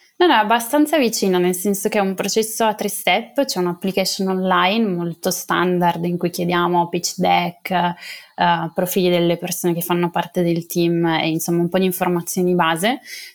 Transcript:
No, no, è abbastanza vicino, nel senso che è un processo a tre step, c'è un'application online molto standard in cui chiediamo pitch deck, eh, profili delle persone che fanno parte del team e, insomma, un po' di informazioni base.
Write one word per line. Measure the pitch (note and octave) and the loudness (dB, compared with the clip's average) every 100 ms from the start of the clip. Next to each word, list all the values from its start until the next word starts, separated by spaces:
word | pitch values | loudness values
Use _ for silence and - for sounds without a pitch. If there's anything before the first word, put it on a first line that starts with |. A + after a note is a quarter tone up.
| _ - | _ 0
No, | F4+ | 2
no, | |
è | A#3+ | 4
abbastanza | G#3 A#3 A#3 D4 D4+ D#4+ | 2 0 0 0 2 2
vicino, | A#3+ A3 G3 F#3 | 2 0 0 2
nel | F3+ F3+ | 2 0
senso | G#3 G3 G#3+ | 0 -2 0
che | G#3+ | 0
è | |
un | G3 F#3 | 0 -2
processo | G3 A3+ A3 - | -2 -2 -2 0
a | A3 | 0
tre | G#3+ G#3 | 0 -4
step, | - - F#3 A#3 - | -4 0 0 0 -2
c'è | C#4 F#3 | -2 0
un'application | F3+ F3 F#3+ F#3 F#3+ - F#3+ | -2 -2 -2 -2 -2 -2 -2
online | F#3 F#3 F3+ F#3 A3 A3 | 0 2 2 2 2 0
molto | F3 E3+ E3 - | 0 -4 -4 -4
standard | - - E3+ F3 F3+ F3 E3+ F3 | -4 -2 0 2 2 2 0 -2
in | F3 | -2
cui | F3 | -2
chiediamo | F3 F3 F3 F3 F3 E3+ | -2 -2 0 2 2 0
pitch | F3 F3 - | -2 -4 -2
deck, | F3+ F3 F3 F3 - | 2 2 0 -6 -4
eh, | F3+ F3 F3 - - - - F3 E3+ E3 | 0 0 -4 -12 -18 -14 0 2 2 -2
profili | - F3+ G3+ F3+ | -4 -2 0 2
delle | F3 E3+ E3+ | 4 2 0
persone | F3 F3 F3 | -4 -4 -2
che | E3+ | -2
fanno | E3+ F3 F3 | -2 0 0
parte | F3 E3+ - | -2 -4 -2
del | E3+ E3+ E3 | 0 0 -2
team | F3+ E3+ E3+ E3+ | 0 0 2 2
e, | D#3+ D#3+ | 0 0
insomma, | D#3+ E3+ E3+ | -2 0 0
un | E3+ | 0
po' | F#3+ | 2
di | |
informazioni | F#3 F3+ F3+ F3 F3 - F3+ F3+ | 0 0 -2 -2 -2 -2 2 2
base. | D#3+ E3 G3+ C4 - - - | 2 2 0 -2 -8 -16 -16